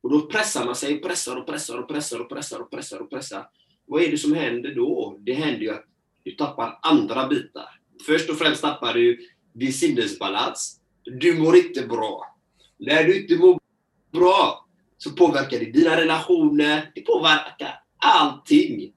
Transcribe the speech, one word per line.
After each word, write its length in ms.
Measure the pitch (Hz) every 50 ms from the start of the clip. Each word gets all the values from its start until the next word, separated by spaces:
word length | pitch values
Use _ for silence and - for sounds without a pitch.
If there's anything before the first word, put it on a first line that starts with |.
| -
Och 60 | 123 143
då 80 | 151
pressar 440 | 151 - - 214 214 - - 139 120
man 100 | 123 123
sig, 260 | - - 139 147 -
pressar 340 | - 185 - - - 120 127
och 120 | 127 -
pressar 300 | - 151 156 - - 127
och 100 | 123 123
pressar 320 | - 147 147 151 - - -
och 100 | - -
pressar 300 | - 139 147 - - -
och 120 | - _
pressar 280 | - - - - - -
och 100 | - -
pressar. 400 | 143 127 - - 104 98 98 _ _ _ _ _ _ _ _
Vad 180 | - 131 156 175
är 80 | 156
det 60 | 151
som 160 | 147 - 151 151
händer 420 | 160 147 120 117 120 123 - -
då? 420 | 117 120 147 175 - 113 101 - -
Det 140 | 104 120 127
händer 280 | 143 156 147 127 107
ju 80 | 107 107
att 160 | 104 - - _ _ _ _ _ _ _ _
du 80 | -
tappar 480 | - - 147 - - - 117 113 - _
andra 460 | - 160 156 147 - - - 131 131
bitar. 420 | 131 147 127 - - _ - - - _ _ _ _ _ _ -
Först 240 | - 156 160 160 -
och 80 | 156
främst 240 | 156 160 156 - -
tappar 320 | - 151 151 - 123 117 117
du 260 | 120 117 120 120 - - - _ _ _ _ _
din 200 | 117 127 131 131
sinnesbalans. 1080 | - 170 156 135 120 110 101 98 - 104 95 95 - 123 - - - - - - _ _ _ _ _ _
Du 360 | - 127 127 151 175 165 160
mår 160 | 156 160 180
inte 320 | 180 - - - 131 120
bra. 500 | 113 117 110 110 107 101 - - - _ _ _ _ _ _ _ _ _
När 260 | _ - 139 147 160 160
du 180 | 165 196 196
inte 140 | 202 - 170
mår 240 | 165 180 185 180 160 _ _ _ _ _ _ _ _ _ _
bra 560 | - 165 180 180 190 - - - - - _ _ _ _ _ _ _
så 140 | _ - -
påverkar 480 | 143 - 180 160 143 139 131 131 131 113
det 120 | 113 113
dina 260 | 117 147 165 165 160
relationer. 920 | 170 160 160 160 165 - - 180 165 156 151 147 147 147 147 151 156 151 - _
Det 60 | -
påverkar 800 | - - 226 185 156 160 156 151 - - - _ - - - - _ _ _
allting. 960 | _ - - - - 151 143 - - _ - 294 - - - 117 - - - _